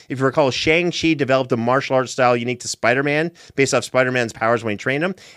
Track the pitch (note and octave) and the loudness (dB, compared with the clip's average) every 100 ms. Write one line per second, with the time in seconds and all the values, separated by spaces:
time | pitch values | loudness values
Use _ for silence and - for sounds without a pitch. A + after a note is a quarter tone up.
0 | - C3 C3+ D#3+ C#3 B2 D#3 E3 F3 - | -12 -2 0 2 0 0 0 2 0 0
1 | D#3+ D3 B2+ C3 B2+ A#2+ A#2 C3+ - C3 | 0 0 2 0 0 0 2 0 2 0
2 | A#2+ - B2 B2 A#2+ A#2+ - - A2+ B2+ | 0 2 2 2 -2 -6 -8 -2 0 2
3 | C#3+ D3 E3 - - - C3+ C3 - B2+ | 0 0 -2 -6 -6 -2 0 0 0 0
4 | B2+ B2+ A#2 - A2+ A#2+ A2 G2+ C3 C#3 | 0 0 -2 -2 0 0 -2 -6 -4 -4
5 | F3+ F#3+ - | -4 -6 -16